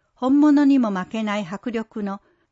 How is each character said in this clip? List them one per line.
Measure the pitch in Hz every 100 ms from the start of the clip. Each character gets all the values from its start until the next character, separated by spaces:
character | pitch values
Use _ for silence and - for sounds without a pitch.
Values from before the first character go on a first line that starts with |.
| _
本 | _ 254 285
物 | 302 294
に | 277 277
も | 220
負 | 185 185
け | 220
な | 214 208
い |
迫 | 170 202 247
力 | 220 220 220
の | 202 196 _ _ _